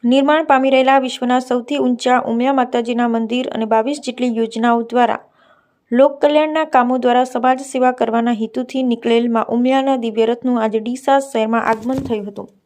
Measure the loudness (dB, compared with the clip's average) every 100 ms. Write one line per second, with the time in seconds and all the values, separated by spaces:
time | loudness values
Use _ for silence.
0 | 2 2 4 2 4 2 4 2 4 2
1 | 2 -4 0 0 0 -4 -2 -2 0 0
2 | 0 0 0 -2 0 0 0 -2 -2 -2
3 | 0 -2 -2 -4 -4 -4 0 0 0 -4
4 | -8 -4 -4 -2 -4 -2 0 0 0 0
5 | 0 0 _ _ _ _ _ _ _ 4
6 | 4 4 2 2 2 0 0 2 2 0
7 | 2 2 0 0 0 -2 -2 0 0 0
8 | -2 0 0 -2 -4 -6 -6 -4 -2 -2
9 | 2 0 2 -2 0 0 2 2 0 -2
10 | -2 -2 0 0 -2 -2 0 -2 -4 -6
11 | 0 0 0 -4 0 0 0 -2 -2 -6
12 | -4 -6 -6 -14 -18 _